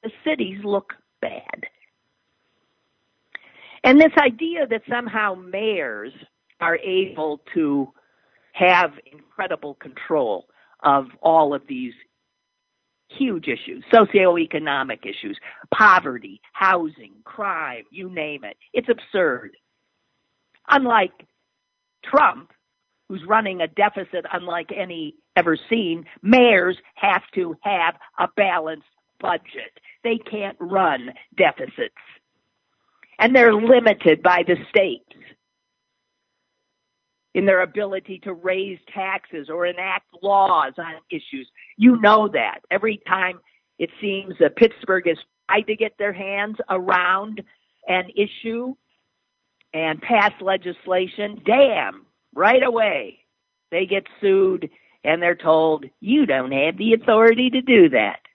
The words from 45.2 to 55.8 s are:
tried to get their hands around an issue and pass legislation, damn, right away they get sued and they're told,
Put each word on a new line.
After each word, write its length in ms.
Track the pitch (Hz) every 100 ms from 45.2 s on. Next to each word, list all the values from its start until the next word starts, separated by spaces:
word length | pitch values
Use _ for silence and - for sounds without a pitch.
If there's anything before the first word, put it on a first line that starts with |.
| - _ -
tried 200 | 202 214
to 80 | 214
get 220 | 214 _
their 140 | 208
hands 460 | 185 196 196 208 214 -
around 720 | 190 185 185 180 190 208 214 - _ _ _ -
an 220 | 185 180 -
issue 580 | 208 - 226 226 254 269 _ _ _ _ _ _ _ _ _
and 280 | 160 160 156
pass 320 | - 233 202 202
legislation, 1000 | 190 190 180 175 - 185 185 - 208 208 -
damn, 600 | 247 277 196 113 95 _ _ _ 131
right 280 | 190 254
away 560 | 262 226 214 156 101 - _ _ _ _ _
they 160 | 170 190
get 180 | 196 190 -
sued 500 | 202 190 190 185 160 _ _ _ 135
and 160 | 165
they're 140 | 175 170
told, 500 | 165 160 160 156